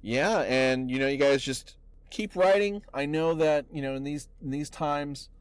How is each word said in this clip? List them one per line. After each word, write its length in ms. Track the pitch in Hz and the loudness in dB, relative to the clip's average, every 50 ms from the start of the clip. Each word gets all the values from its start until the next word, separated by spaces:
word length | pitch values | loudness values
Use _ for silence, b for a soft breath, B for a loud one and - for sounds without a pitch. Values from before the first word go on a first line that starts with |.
Yeah, 400 | - 101 117 127 147 202 226 180 | -6 -2 -2 0 0 0 0 0
and, 500 | 139 98 127 131 131 131 131 127 131 127 | 0 0 0 2 2 2 2 0 -2 -4
you 80 | 127 131 | -2 0
know, 80 | 135 135 | 0 0
you 100 | 139 135 | 2 4
guys 260 | 139 139 139 135 - | 4 4 4 4 0
just 320 | 135 131 - - - - - - - - - - - | -4 -6 -6 -8 -14 -20 -20 -20 -20 -20 -20 -20 -12
keep 260 | - - 214 - - | -6 -6 -6 -6 0
writing. 480 | 180 185 190 196 202 208 202 202 208 202 - - | 2 4 6 6 4 4 0 -2 -6 -10 -8 -6
I 120 | 135 143 | -4 -4
know 280 | 143 151 156 160 165 165 | -2 0 0 0 0 2
that, 300 | 156 160 156 151 147 135 - | 2 4 4 4 2 0 -4
you 100 | - 151 | -8 -6
know, 140 | 139 135 135 | -6 -4 -6
in 80 | 135 135 | -6 -6
these, 240 | 143 147 147 - - - - | -6 -6 -8 -10 -14 -18 -12
in 100 | - 139 | -8 -6
these 180 | 131 143 147 - | -4 -4 -6 -8
times 600 | - - 165 147 143 143 147 143 143 131 - - - - | -6 -4 -2 -2 -2 -2 -4 -6 -8 -12 -14 -18 -20 -20